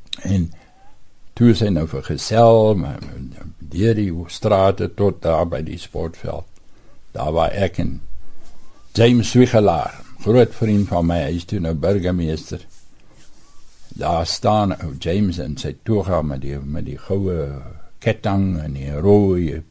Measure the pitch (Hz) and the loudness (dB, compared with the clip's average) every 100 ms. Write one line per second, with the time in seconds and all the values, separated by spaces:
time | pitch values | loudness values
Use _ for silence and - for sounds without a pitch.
0 | - - 95 98 82 - - _ - - | -4 -2 2 0 0 -4 -20 _ -18 -16
1 | - - - - 120 104 107 85 80 69 | -18 -16 -16 4 6 6 4 0 -2 -6
2 | - 73 - 110 117 113 107 101 78 - | -6 -6 0 6 8 8 6 4 0 -6
3 | - - 65 - - - 78 80 110 107 | -12 -12 -14 -12 -16 -14 -10 0 2 2
4 | 101 85 85 - 107 101 95 98 90 - | 0 -4 -8 -4 2 4 4 2 -4 0
5 | 101 87 85 80 85 71 76 71 - 82 | 0 0 0 0 0 -2 -6 -8 -10 -6
6 | 82 - - 76 - - - - - - | -6 -6 -8 -8 -10 -16 -20 -20 -18 -18
7 | - - 76 80 80 - 98 - 85 69 | -14 -6 -2 0 0 2 -2 0 -2 -2
8 | - - - - - - - - - - | -4 -2 -2 -4 -6 -8 -10 -14 -8 4
9 | 117 123 110 123 123 120 101 82 - - | 4 6 4 4 6 6 4 2 -2 -8
10 | - - - 120 117 - 113 104 98 90 | -14 -6 2 4 4 2 0 2 2 0
11 | 85 85 131 87 - 104 82 80 82 101 | 2 0 0 -4 -4 -4 -2 -2 0 0
12 | 90 90 82 78 - 85 - - - - | 0 -2 -2 -4 -6 -12 -12 -16 -18 -20
13 | - - - - - - - - - - | -20 -20 -18 -18 -16 -16 -16 -16 -16 -8
14 | 76 85 85 - 110 107 101 87 80 69 | -4 -2 -2 -2 2 2 2 -2 -8 -8
15 | - 92 104 82 - 71 78 - - 107 | -2 0 0 -2 -6 -6 -8 -8 -2 -2
16 | 92 87 76 67 65 71 69 78 76 69 | 0 0 0 -4 -6 -6 -6 -6 -6 -8
17 | - 98 95 85 71 69 - - - - | -4 -2 -2 -2 -4 -8 -12 -12 -14 -6
18 | - 110 - 98 95 87 76 69 67 73 | -2 -2 0 0 0 -2 -4 -6 -6 -2
19 | 87 104 98 90 82 71 80 | 4 6 6 2 0 -4 -10